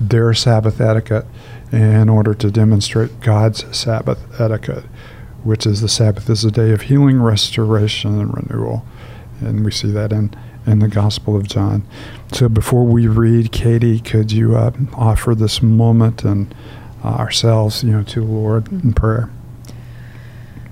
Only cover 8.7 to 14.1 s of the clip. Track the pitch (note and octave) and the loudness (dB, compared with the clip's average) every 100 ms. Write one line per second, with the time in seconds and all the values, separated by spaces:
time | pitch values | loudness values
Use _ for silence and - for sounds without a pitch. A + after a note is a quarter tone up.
8.7 | A#2 - - - - - - A2+ G#2+ G#2+ | -6 -8 -16 -18 -18 -18 -10 -6 -2 -2
9.7 | - G#2+ G#2 G#2+ G#2+ G#2 - - - - | -2 -4 -2 -2 -2 -2 -6 -16 -8 2
10.7 | G#2+ G#2+ G2+ G#2 - - G#2 G2+ G#2 G2+ | 4 4 2 0 0 -2 -2 -2 -2 0
11.7 | G#2 - - - - - - B2 A2 - | -2 -4 -14 -18 -18 -12 0 2 2 2
12.7 | B2 A#2+ A#2 A2+ A2 A2+ A#2 A2 - A#2 | 2 4 4 4 4 4 4 2 0 2
13.7 | A#2 A#2 A2+ A2+ | 4 2 0 0